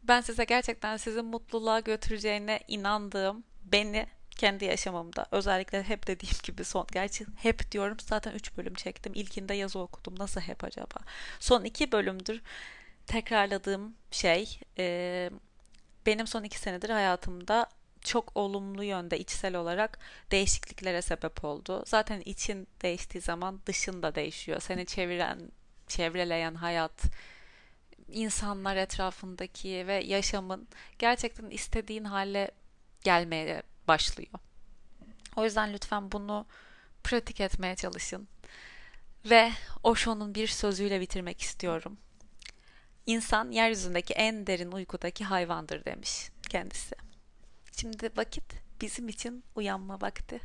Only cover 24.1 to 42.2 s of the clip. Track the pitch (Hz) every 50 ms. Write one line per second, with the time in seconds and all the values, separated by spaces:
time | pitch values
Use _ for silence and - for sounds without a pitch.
24.1 | - - 147 151 160 - - - 156 - - - 185 180 180 - - - 185 175
25.1 | 175 175 170 - - - 170 - - - - - - - - - - - 175 165
26.1 | 165 180 180 175 170 165 165 165 165 165 170 170 170 170 160 160 - - - -
27.1 | - - - - - - - - - - - - - - _ - - - - -
28.1 | 254 220 220 220 196 - 214 202 202 196 190 196 196 190 190 190 - - 190 185
29.1 | 180 - - 185 185 175 180 185 - - - 190 190 180 180 180 196 196 - -
30.1 | 196 196 196 - - 202 190 185 185 185 - - - - - - - - - 233
31.1 | 247 240 - 233 - - 226 214 - 208 - - - 226 220 214 214 220 214 208
32.1 | 202 196 196 196 202 202 196 196 - - - - - - - - - - - 196
33.1 | 180 170 175 170 165 160 160 156 160 156 - - - - - - 160 156 - -
34.1 | - - - - - 190 - - - - - - - - - - - - - -
35.1 | - - - - - - 220 220 208 220 214 208 202 202 - - - 208 202 190
36.1 | 202 208 202 202 208 208 208 - - - - - - - - - - - - -
37.1 | 247 240 233 - - - 202 190 - - 185 180 185 - - 185 - 147 151 -
38.1 | - - 202 - - - - - - - - - - - - - - - - -
39.1 | - - - 214 233 233 220 233 226 - - - - - - 226 226 - - 233
40.1 | 226 208 208 208 202 208 214 220 - - - 208 196 185 202 202 196 190 185 -
41.1 | - 190 180 175 180 - - - - - - 180 165 160 - 180 208 - - -
42.1 | - -